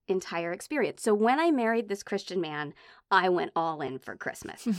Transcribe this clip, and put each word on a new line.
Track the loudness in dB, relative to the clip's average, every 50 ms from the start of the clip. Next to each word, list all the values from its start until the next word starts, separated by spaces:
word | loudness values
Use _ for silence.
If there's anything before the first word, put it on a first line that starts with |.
| _
entire | -2 0 0 -2 -2 -4 -4 -2 -4 -4
experience. | -6 -6 -4 -2 0 0 0 -2 -2 2
So | 2 4
when | 4 4 4 4 4
I | 4 4
married | 4 4 2 2 2 0 0 -2
this | -4 -8 -6
Christian | -4 -4 -4 -4 -4 -2 -2
man, | -2 -2 -2 -6 -6 -6 -8 -14 -20 -20 -20 -20 _ 2
I | 4 4 4 4
went | 4 2 0 0 0
all | 0 0 0 -2 -4 -4
in | -6 -6 -8
for | -10 -12 -12
Christmas. | -8 -8 -8 -8 -8 -10 -14 -14 -8 -4 -2 0